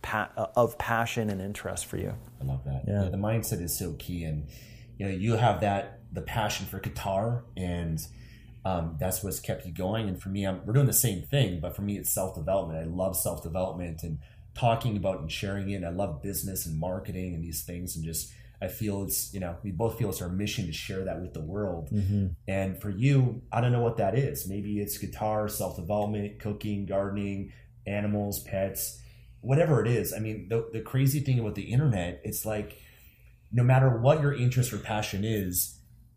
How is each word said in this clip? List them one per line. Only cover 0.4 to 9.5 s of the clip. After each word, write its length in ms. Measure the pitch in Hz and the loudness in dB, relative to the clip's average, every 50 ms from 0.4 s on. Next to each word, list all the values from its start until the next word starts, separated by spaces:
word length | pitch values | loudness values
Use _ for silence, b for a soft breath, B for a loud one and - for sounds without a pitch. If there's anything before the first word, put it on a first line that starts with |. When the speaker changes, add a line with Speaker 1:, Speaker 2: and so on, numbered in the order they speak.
| 110 - - | -4 0 4
Speaker 1:
of 240 | 123 120 113 - - | 4 4 4 4 -2
passion 520 | - - 117 113 117 117 - 120 110 107 | 0 2 2 2 2 2 0 0 0 0
and 100 | 101 92 | 0 -2
interest 460 | 92 98 104 - - 92 92 92 - | -4 -4 -6 -6 -6 -6 -6 -6 -6
for 100 | - - | -6 -4
you. 180 | 101 - - - - - - - - | -4 -4 -4 -4 -6 -10 -14 -12 -8
Speaker 2:
I 40 | 67 | -4
love 180 | 67 67 65 64 | -4 -4 -4 -4
that. 200 | 69 67 65 - | -4 -4 -4 0
Speaker 1:
Yeah. 180 | - 101 101 98 | 2 2 2 2
Speaker 2:
Yeah, 40 | 90 | 2
the 80 | 85 | 2
mindset 440 | 98 101 107 113 113 107 - 110 87 | 0 0 2 0 0 0 0 -2 -2
is 160 | 87 85 - | -2 -4 -4
so 180 | - 98 87 76 | -4 -4 -4 -6
key, 280 | - - - 87 85 82 | -8 -8 -6 -6 -4 -4
and, 240 | 80 76 73 71 B B B B B B B B B B - | -2 -4 -4 -4 B B B B B B B B B B -6
you 80 | 98 | -4
know, 60 | 98 95 | -2 -2
you 220 | 90 95 110 117 | 0 2 2 4
have 260 | 107 123 113 101 87 107 | 6 6 4 4 4 2
that, 380 | 101 101 98 - - - - - - - | 2 2 2 0 -4 -10 -18 -16 -10 -8
the 100 | - - | -8 -8
passion 440 | - - 117 107 104 - - 98 | -2 -2 0 0 0 -2 -4 -6
for 120 | 95 - 95 | -6 -8 -6
guitar, 680 | - - - - - 101 98 95 104 117 120 120 - - - | -6 -6 -6 -4 -2 0 0 2 2 2 0 -2 -4 -8 -8
and, 420 | 92 92 87 87 87 85 82 80 78 - - B B B B B B B B B B B | -4 -2 -2 0 0 0 0 -2 -2 -4 -8 B B B B B B B B B B B
um, 320 | 98 92 87 82 82 82 73 | -2 0 0 -2 -2 -4 -2
that's 240 | 92 92 92 - - | -2 -2 -2 -2 -4
what's 160 | 98 90 - | -4 -6 -6
kept 260 | - - | -4 -4